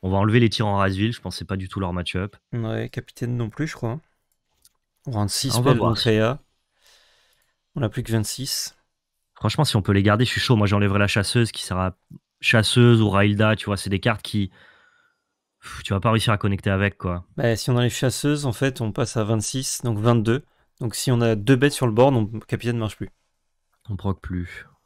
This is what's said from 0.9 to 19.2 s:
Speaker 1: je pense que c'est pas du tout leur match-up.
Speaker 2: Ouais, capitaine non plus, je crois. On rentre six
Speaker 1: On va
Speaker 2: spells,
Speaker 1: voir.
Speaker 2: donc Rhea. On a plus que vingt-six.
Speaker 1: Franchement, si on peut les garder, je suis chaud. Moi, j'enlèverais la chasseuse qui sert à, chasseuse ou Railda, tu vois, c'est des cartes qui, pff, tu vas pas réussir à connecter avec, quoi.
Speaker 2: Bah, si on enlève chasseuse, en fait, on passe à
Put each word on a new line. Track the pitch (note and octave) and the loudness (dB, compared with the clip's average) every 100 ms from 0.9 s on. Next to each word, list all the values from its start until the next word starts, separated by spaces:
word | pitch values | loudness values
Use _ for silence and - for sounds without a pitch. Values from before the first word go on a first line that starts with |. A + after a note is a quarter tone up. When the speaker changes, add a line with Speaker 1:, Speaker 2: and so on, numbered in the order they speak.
| F#2+ G#2+ | 0 -2
Speaker 1:
je | A#2 | -2
pense | F#2 - | -10 -12
que | |
c'est | - | -8
pas | G2 | -8
du | F#2+ | -6
tout | - | -6
leur | F#2+ | -4
match-up. | F2+ F2 F#2 G2 - _ | -4 -4 -6 -6 -10 _
Speaker 2:
Ouais, | A#2+ A2+ A2 A2+ | -8 -6 -6 -6
capitaine | - - - A#2+ A#2+ | -10 -14 -10 -6 -4
non | A2+ | -6
plus, | - D#3 | -6 -8
je | - | -6
crois. | A#2 C3+ _ _ _ _ _ _ _ _ _ _ - | -8 -8 _ _ _ _ _ _ _ _ _ _ -8
On | |
rentre | A2 G2+ | -2 -2
six | - C3 A#2 | -2 -2 0
Speaker 1:
On | |
va | B2+ | 2
Speaker 2:
spells, | B2 | 4
Speaker 1:
voir. | F#2 | 2
Speaker 2:
donc | F2 | 0
Rhea. | - G#2+ A2 C#3 _ _ _ _ _ _ _ _ _ _ _ _ _ - | 2 2 0 -2 _ _ _ _ _ _ _ _ _ _ _ _ _ -4
On | |
a | A2 | -4
plus | - | -4
que | A#2+ | -2
vingt-six. | A2+ G#2+ - B2+ - - _ _ _ _ _ _ - | 0 -2 -6 -6 -6 -8 _ _ _ _ _ _ -4
Speaker 1:
Franchement, | A2 - D3+ | -4 0 2
si | A#2 | 2
on | |
peut | F#2+ | 4
les | G2+ | 4
garder, | G2+ G#2+ B2 | 4 4 2
je | |
suis | - | 0
chaud. | - A#2 | 2 2
Moi, | G#2 | 4
j'enlèverais | G2+ G2+ G2+ | 2 2 2
la | G2+ | 0
chasseuse | - F#2+ B2 A2+ | 0 0 0 0
qui | - | -2
sert | - F#2 | -8 -4
à, | F#2 - _ - _ _ | -4 -6 _ -20 _ _
chasseuse | - A#2 G#2+ - A#2+ A#2 | 2 2 4 6 8 8
ou | G#2 | 6
Railda, | G2 G#2 G#2 A2 G#2+ | 4 2 4 2 0
tu | - | -2
vois, | G2 | -6
c'est | - | -2
des | G2 | -2
cartes | A#2+ G#2+ | -2 -4
qui, | - G#2+ F#2+ _ - _ _ _ _ _ _ _ _ _ | -4 -4 -4 _ -20 _ _ _ _ _ _ _ _ _
pff, | - - | -18 -14
tu | - | -4
vas | G2 | 0
pas | A#2 | 2
réussir | A2 G#2 | 2 2
à | G#2+ | 0
connecter | G#2 G2 - | 0 -2 -2
avec, | F#2+ G2+ - | 0 0 -2
quoi. | F#2+ F2 F2+ - | -6 -6 -10 -4
Speaker 2:
Bah, | B2+ A2+ | -2 -2
si | - | 0
on | B2 | 2
enlève | A#2+ | 2
chasseuse, | - C3 - C#3+ D3 C#3+ | 0 -4 -2 -2 -2 -2
en | |
fait, | - C3+ C3 | -2 -2 -2
on | A2 | -6
passe | G2+ A#2+ | -4 -4
à | - | -2